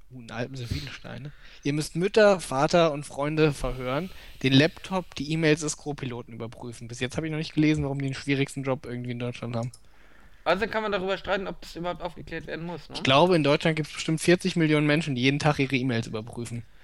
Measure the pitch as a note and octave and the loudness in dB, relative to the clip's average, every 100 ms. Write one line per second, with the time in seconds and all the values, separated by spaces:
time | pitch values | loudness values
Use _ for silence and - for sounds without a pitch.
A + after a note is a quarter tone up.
0 | - B2+ A2+ A2 B2 C3+ A#2 D3 C#3 - | -20 -18 -12 -8 -8 -8 -8 -8 -8 -14
1 | B2+ A#2+ C#3+ - - - C#3+ D3+ D3 E3 | -14 -14 -14 -16 -20 -6 -2 -2 -2 -2
2 | F#3+ A3 G#3 F#3 - C3 D#3 F3 E3 C#3+ | 2 6 6 6 0 0 4 4 4 0
3 | C#3+ - C#3+ D#3 D#3 C#3 C3 B2 B2+ C3+ | -8 -6 -2 4 4 4 -4 -4 -4 -4
4 | F#3+ - - - C3+ C3+ D#3+ - - F#3+ | -4 -12 -18 -2 4 6 6 2 -4 -4
5 | - - D3 D#3+ D#3+ D3+ D3+ - D3+ C#3+ | -4 -8 -4 0 4 2 0 -6 -8 -8
6 | C3 A#2+ A#2 A2+ A2+ - B2 A2+ A#2 A#2+ | -8 -8 -10 -10 -10 -10 -14 -12 -14 -6
7 | B2 - D#3+ D#3 D#3+ - D3+ D#3 C#3+ C#3 | -4 -2 -4 -4 -4 2 4 4 0 -2
8 | C#3 C3 - C#3 C3+ - C3+ B2+ B2+ B2 | -4 -4 -2 0 0 -2 -4 -4 -4 -8
9 | A#2+ A#2+ B2 B2 A#2+ A#2 B2 - - - | -6 -6 -6 -6 -6 -4 -6 -10 -20 -20
10 | - - - - - F#3 A3 A3 G#3+ G3+ | -20 -20 -20 -6 0 0 0 -2 -2 -2
11 | F#3 F#3 - E3+ G3 - - E3+ F3 E3+ | -2 -4 -2 -4 -4 -10 -12 -8 -8 -6
12 | E3+ E3 D3 D#3+ D3+ D#3 E3+ D#3+ - C3 | -10 -10 -10 -10 -8 -10 -8 -10 -10 -4
13 | B2 C3+ F3+ F3 C#3+ D3 E3 D#3 D3+ - | 4 6 8 6 4 4 2 0 -4 -6
14 | - D#3+ - F3+ F#3 F3 D#3+ D3+ D3+ D3 | -2 0 4 4 4 2 4 4 4 2
15 | D#3 B2 C3 C#3+ D#3 D3 C3+ C3 C3 A#2 | 2 2 2 4 2 2 0 0 0 0
16 | A2+ A2+ A2 - A#2 A#2 - - | -2 -8 -8 -10 -8 -10 -12 -20